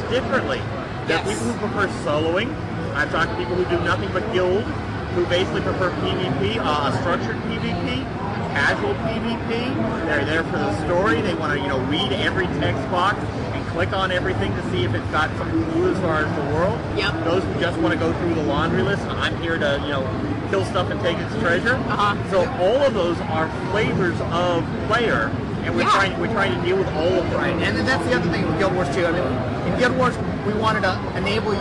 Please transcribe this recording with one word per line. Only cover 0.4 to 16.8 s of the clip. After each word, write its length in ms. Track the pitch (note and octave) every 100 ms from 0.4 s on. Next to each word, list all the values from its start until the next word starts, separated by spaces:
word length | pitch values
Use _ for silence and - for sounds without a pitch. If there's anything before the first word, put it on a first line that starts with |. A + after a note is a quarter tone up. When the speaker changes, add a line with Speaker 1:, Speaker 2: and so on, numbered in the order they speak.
| G3+ B2 - - - - -
Speaker 1:
There 120 | -
are 60 | F#3
Speaker 2:
Yes. 120 | G#3+
Speaker 1:
people 160 | A3+
who 140 | A3+ G#3
prefer 200 | G3+ F#3+ -
soloing. 480 | E3 D3+ D#3+ F3+ A#3+ D#4 - - - C3+
I've 160 | D3
talked 180 | E3+ E3+
to 60 | F3
people 180 | F3 F#3
who 100 | F3+
do 120 | E3+
nothing 260 | E3+ F3+ G3
but 100 | F#3 -
guild, 300 | F3+ F3+ F#3+ - - - - -
who 120 | F3+ F3
basically 340 | F3 G3 G#3+
prefer 300 | F3+ F3+ F#3 -
P 140 | F#3 -
V 80 | C#3 C3
P, 200 | G3 A3
uh, 300 | D#3+ D3 C#3+
a 80 | -
structured 360 | E3+ F3+ A#3 A3
P 140 | A3+ A3+
V 140 | A3+ A#3 B3+
P, 160 | B3+ C4 - - - - C#3+
casual 400 | D3 F#3 G3+ G3+ A3+
P 140 | A3+
V 160 | A3+ G3+ -
P. 300 | A#3 B3 D4+ - - D#3+
They're 180 | D3 C#3+
there 180 | D#3+ D#3+
for 120 | E3+
the 160 | - - -
story. 360 | F3 G#3 A3+
They 140 | G#3+ E3
wanna, 260 | D#3 C#3+
you 60 | C#3+
know, 120 | C3+ C3
read 220 | D3 -
every 340 | - D3+ E3+ F3+ -
text 320 | F3 - -
box 300 | F3+ F#3 G#3 - - B2+
and 120 | - -
click 240 | E3 E3+
on 200 | F#3+ F#3+
everything 440 | F3+ F#3 F#3 G3 G3
to 80 | -
see 140 | F3+ F3+
if 100 | F3
it's 160 | -
got 180 | D#3 D#3 -
some 140 | E3 D#3+ D#3+
clue 180 | E3 F3+
as 60 | -
far 240 | E3+ D#3 D#3+
as 60 |
the 220 | D#3+ C#3+ D#3
world. 240 | F#3 A3+